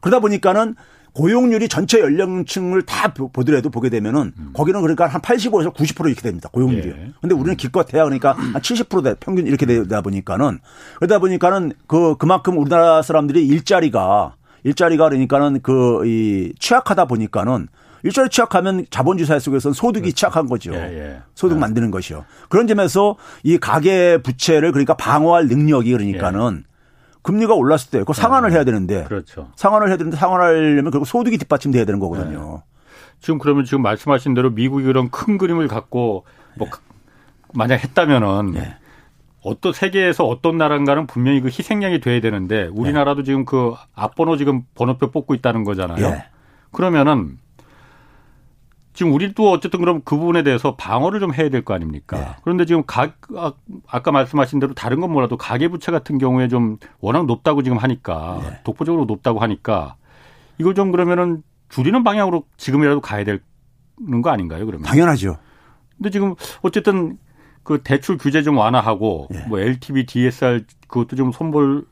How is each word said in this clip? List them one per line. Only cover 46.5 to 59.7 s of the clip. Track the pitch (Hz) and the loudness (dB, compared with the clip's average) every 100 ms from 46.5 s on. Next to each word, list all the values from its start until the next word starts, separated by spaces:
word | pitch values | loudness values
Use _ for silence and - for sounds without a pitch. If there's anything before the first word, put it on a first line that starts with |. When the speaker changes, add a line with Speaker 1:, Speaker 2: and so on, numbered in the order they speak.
| _ _ | _ _
Speaker 2:
그러면은 | - 180 165 143 143 80 65 _ _ _ _ - _ _ _ _ _ _ _ _ _ _ | -2 0 2 2 2 -2 -10 _ _ _ _ -20 _ _ _ _ _ _ _ _ _ _
지금 | - 170 | -4 0
우리도 | 143 196 202 214 | 2 0 2 2
어쨌든 | 180 185 180 | 2 0 -2
그럼 | 175 165 | 0 -2
그 | - 147 | -2 -2
부분에 | 170 170 | 0 2
대해서 | 143 123 143 - | 2 0 -2 -4
방어를 | - 113 156 208 | -4 -2 -2 -2
좀 | 190 | -4
해야 | 131 156 | -2 -2
될 | 131 | -2
거 | - | -4
아닙니까? | 95 82 73 - 78 | -6 -6 -10 -10 -10
Speaker 1:
예. | 69 - | -10 -10
Speaker 2:
그런데 | - 180 165 | -4 -2 2
지금 | 165 - | 0 0
가-, | - 147 - - 208 | -2 -2 -4 -16 -8
아, | 170 - _ 196 _ | -8 -10 _ -20 _
아까 | 123 143 | -6 0
말씀하신 | 143 131 151 127 143 | 0 0 0 0 0
대로 | 139 | -4
다른 | 143 - 135 | -4 -4 -4
건 | 175 | -2
몰라도 | 156 123 120 | -2 -2 -4
가계부채 | - 120 165 170 - | -6 -2 -2 -4 -4
같은 | 170 - 143 | -4 -2 -2
경우에 | 131 127 127 | 0 0 0
좀 | 123 113 107 - _ | 0 0 -4 -16 _
워낙 | 95 139 160 | -2 -2 0
높다고 | 120 - 143 | 0 0 0
지금 | 131 123 | 0 0
하니까, | 127 123 - 82 80 90 | -2 -4 -6 -8 -6 -8
Speaker 1:
예. | 71 - - | -10 -10 -10
Speaker 2:
독보적으로 | - 160 165 123 | -6 -2 -2 -2
높다고 | 107 - 113 | -2 -2 -2
하니까 | 113 98 - | -2 -4 -4